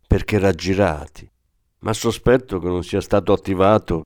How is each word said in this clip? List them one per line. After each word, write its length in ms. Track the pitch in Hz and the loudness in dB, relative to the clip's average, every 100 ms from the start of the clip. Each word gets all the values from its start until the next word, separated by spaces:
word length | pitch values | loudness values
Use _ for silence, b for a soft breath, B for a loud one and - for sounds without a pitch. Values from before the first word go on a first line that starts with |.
| - | -2
perché 320 | 98 - 104 | -2 0 0
raggirati. 920 | 95 87 90 95 95 73 73 - - _ _ _ _ _ | 2 0 0 2 0 -2 -10 -18 -20 _ _ _ _ _
Ma 120 | 110 | -6
sospetto 680 | 110 117 - 123 127 127 92 | -4 -4 -2 2 2 0 -6
che 100 | 87 | -4
non 160 | 90 | -4
sia 160 | 85 98 | -4 -6
stato 320 | - 101 90 | 0 0 2
attivato 720 | 95 - 92 95 107 - 82 | 0 0 2 4 2 0 -6